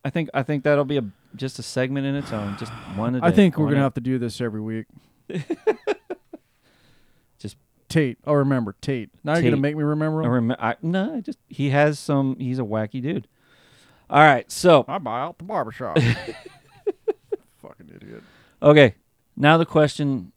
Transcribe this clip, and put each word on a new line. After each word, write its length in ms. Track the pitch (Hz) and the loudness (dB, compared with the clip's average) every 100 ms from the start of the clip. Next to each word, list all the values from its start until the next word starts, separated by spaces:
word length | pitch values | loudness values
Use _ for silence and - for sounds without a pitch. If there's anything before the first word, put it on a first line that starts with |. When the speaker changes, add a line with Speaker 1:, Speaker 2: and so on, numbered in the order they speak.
Speaker 1:
I 60 | 156 | -6
think, 200 | 170 151 | -6 -4
I 100 | 139 | -4
think 200 | 131 147 | -4 -2
that'll 200 | 147 147 139 | 2 0 2
be 120 | 143 | -2
a, 80 | 107 - _ - | -4 -12 _ -10
just 220 | 135 - | -10 -10
a 60 | |
segment 420 | 117 - 127 139 135 | -8 -4 -4 -2 -4
in 100 | 139 | -6
its 160 | 139 | -6
own. 240 | 110 101 101 | -8 -8 -8
Just 140 | 113 - - 95 | -12 -14 -12 -6
one 200 | 117 123 | -4 0
a 80 | 170 | 2
Speaker 2:
I 40 | |
Speaker 1:
day, 60 | 175 | 6
Speaker 2:
think 220 | 190 - | 6 4
we're 60 | 147 | 2
Speaker 1:
one 80 | |
Speaker 2:
gonna 80 | 143 | 2
Speaker 1:
a 40 | 139 | 0
Speaker 2:
have 80 | 131 | -2
to 60 | |
do 180 | 123 131 | -4 -2
this 200 | 117 - | -4 -4
every 200 | 120 107 | -6 -6
week. 240 | 110 110 107 - _ _ _ | -6 -8 -10 -20 _ _ _
Speaker 1:
<laughs> 100 | 180 - 339 - - - - _ 370 _ - _ _ _ _ _ _ _ _ _ _ | -10 -8 -4 -4 -4 -6 -8 _ -18 _ -20 _ _ _ _ _ _ _ _ _ _
Just 180 | 101 - _ _ _ | -16 -16 _ _ _
Speaker 2:
Tate. 280 | 165 139 - - | 0 0 -4 0
Oh, 80 | |
remember 420 | 147 139 131 104 - | 2 2 0 -2 -8
Tate. 280 | - 131 107 _ | -6 -6 -8 _
Now 100 | 151 | -4
you're 80 | 165 | 0
gonna 80 | 127 139 | 2 2
Speaker 1:
Tate. 60 | |
Speaker 2:
make 140 | 143 151 | 0 -2
me 60 | |
remember 380 | 147 151 156 156 | -2 0 -2 -2
him? 40 | 123 | 0
Speaker 1:
I 40 | |
rem-, 260 | 123 117 - | 0 0 -2
I, 160 | 113 - | -4 -4
no, 340 | 165 190 226 294 | -4 -2 -4 -6
I 60 | |
just, 180 | 214 - _ | -10 -14 _
he 220 | 156 139 | -6 -2
has 260 | 139 147 143 | 2 2 0
some, 380 | - 139 135 131 | -2 0 0 -4
he's 200 | 127 127 | -6 -4
a 40 | |
wacky 380 | 113 110 107 131 | -4 -4 -4 -6
dude. 260 | 131 180 107 _ _ _ _ _ _ _ _ | -6 -8 -10 _ _ _ _ _ _ _ _
All 100 | 143 | 6
right, 280 | 151 127 - | 6 6 -2
so 340 | - 180 151 113 | 0 6 6 4
Speaker 2:
I 100 | 180 | -6
buy 220 | 160 117 | -6 -6
out 160 | 151 - | -6 -10
the 40 | 175 | -8
barbershop. 520 | 208 202 - 120 117 | -6 -6 -8 -4 0
Speaker 1:
<laughs> 1600 | 117 117 - - - - _ - - - - - _ - _ _ | 0 -2 -8 -16 -20 -20 _ -10 -8 -6 -8 -8 _ -12 _ _
Speaker 2:
Fucking 300 | - - - - | -20 -20 -20 -20
idiot. 260 | - 57 - _ _ _ | -20 -20 -20 _ _ _
Speaker 1:
Okay, 340 | 147 151 131 - _ _ _ - | 6 8 8 4 _ _ _ 0
now 220 | 143 165 | 4 4
the 80 | 165 | 2
question 680 | 160 147 - 147 131 90 | 2 2 0 -4 -4 -8